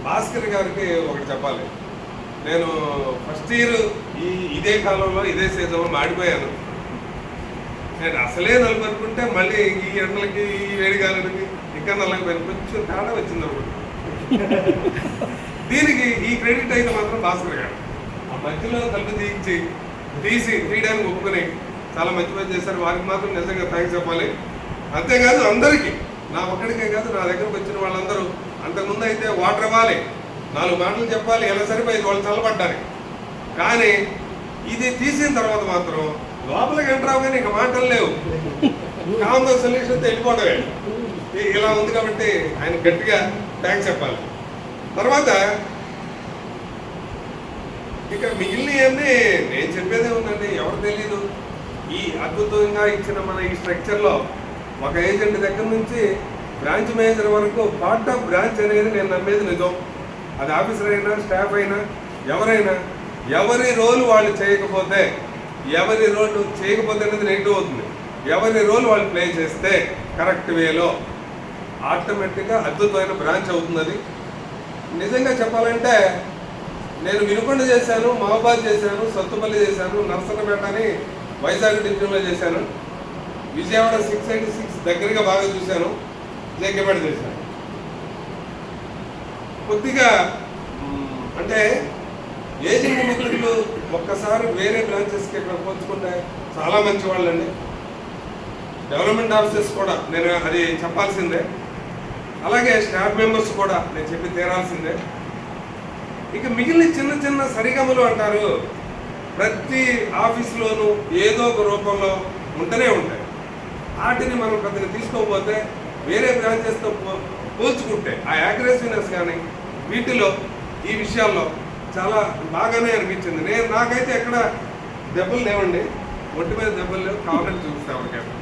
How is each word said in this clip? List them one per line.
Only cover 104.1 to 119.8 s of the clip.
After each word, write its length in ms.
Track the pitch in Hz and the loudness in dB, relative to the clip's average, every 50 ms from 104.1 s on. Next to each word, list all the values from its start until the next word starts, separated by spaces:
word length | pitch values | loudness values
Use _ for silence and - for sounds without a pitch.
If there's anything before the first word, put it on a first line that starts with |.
చెప్పి 220 | 170 165 180 175 180 | -4 -4 -4 -4 -2
తీరాల్సిందే. 580 | 175 175 180 180 180 180 180 175 160 160 165 175 175 175 170 - - - - - - - - - - - - - - - - - - - - - - - - - | -2 0 0 0 0 0 -2 -4 -4 -4 -4 -4 -4 -6 -8 -10 -10 -10 -10 -10 -10 -10 -10 -10 -10 -10 -10 -12 -12 -12 -10 -12 -12 -12 -10 -10 -10 -10 -8 -6
ఇక 100 | 208 262 254 233 | -4 -2 -2 0
మిగిలిన 340 | 233 240 320 330 330 330 330 302 277 | 2 2 6 8 8 8 8 6 2
చిన్న 140 | 277 285 294 294 277 | 0 0 0 0 0
చిన్న 160 | 285 277 277 269 262 240 | 0 2 2 0 0 0
సరిగమలు 460 | 220 226 254 254 277 269 254 254 254 247 233 | 0 0 0 2 2 4 4 6 6 6 4
అంటారు, 360 | 226 220 214 208 208 208 208 208 202 - - - - - - - - - - - - - - - - 175 | 4 2 2 2 2 2 2 2 0 0 -2 -6 -8 -10 -10 -10 -10 -10 -10 -10 -10 -12 -12 -10 -2 0
ప్రతి 440 | 202 220 220 - - 262 262 262 262 247 240 233 208 185 - 185 214 | 0 0 0 -2 -4 -2 0 2 2 2 2 0 0 -2 0 2 2
ఆఫీసులోనూ 640 | 226 226 240 233 - 233 233 226 220 220 220 214 208 208 208 - 151 165 180 202 | 2 2 0 -2 -4 -2 -2 0 0 2 2 2 2 2 2 0 0 0 4 4
ఏదో 160 | 220 220 233 240 240 | 4 4 4 2 2
ఒక 80 | 226 214 208 202 | 2 2 2 2
రూపంలో 420 | 202 196 202 202 202 196 196 190 190 190 190 - - - - - - 156 | 2 0 0 0 0 2 2 0 0 0 -4 -6 -8 -8 -10 -8 -6 -4
ఉంటూనే 280 | 175 - 226 240 254 240 202 175 | -2 0 2 2 4 4 4 2
ఉంటాయి. 260 | - - - 104 - - - - - - - - - - - - - - - - | 0 -2 -6 -8 -8 -10 -10 -12 -12 -12 -12 -12 -12 -12 -12 -12 -10 -10 -8 -2
వాటిని 360 | 190 240 247 247 254 247 247 240 | 0 0 0 0 0 -2 0 0
మనం 140 | 220 220 214 208 202 | 0 0 0 -2 -2
పెద్దగా 240 | 202 202 196 190 180 196 | -4 -4 -4 -4 -4 -4
తీసుకోకపోతే 580 | 226 226 - 247 226 214 208 196 190 190 208 214 214 214 - - - - - - - - 143 | -6 -6 -4 -2 -2 0 0 0 -2 0 0 -2 -2 -4 -4 -8 -10 -10 -10 -10 -8 -4 -2
వేరే 220 | 185 220 254 254 247 233 | 0 2 4 4 2 2
బ్రాంచెస్తో 500 | 220 226 226 226 226 220 220 - 214 208 - - | 2 2 0 2 0 -2 -2 -2 -2 -4 -4 -4
పో-, 240 | 190 190 190 190 - - - - - - - | -6 -6 -6 -6 -8 -10 -10 -10 -10 -10 -4
పోల్చుకుంటే 560 | - 226 262 247 - - 226 214 - - 131 - - - 147 | 0 0 2 2 0 -2 -2 -4 -2 -2 -4 -6 -4 -4 -2
ఆ 40 | 160 160 - 202 | 0 2 2 2
అగ్రెసివ్‌నెస్ 600 | 208 - 247 247 247 247 233 233 220 208 - - 185 | 2 2 4 4 4 4 2 0 -2 -2 -2 -2 -2
కానీ 200 | 175 175 170 170 170 - - - - - - - - | -2 -2 -2 -2 -4 -6 -8 -10 -10 -10 -10 -10 -10